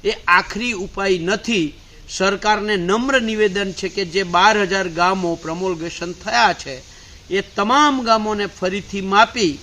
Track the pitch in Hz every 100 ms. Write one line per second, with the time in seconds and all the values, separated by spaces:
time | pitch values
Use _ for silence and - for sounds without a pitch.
0 | 185 214 - 180 196 202 247 202 190 -
1 | 196 185 165 214 233 220 151 - - -
2 | - - 190 202 214 214 208 202 175 214
3 | 262 269 226 220 214 190 196 175 190 196
4 | 185 180 180 175 202 208 190 196 185 165
5 | 180 190 175 165 160 170 185 170 170 -
6 | 175 170 214 233 214 170 - 131 - -
7 | - - - 185 190 - 202 277 302 269
8 | 226 220 214 208 202 - 185 196 - 196
9 | 190 196 233 247 180 139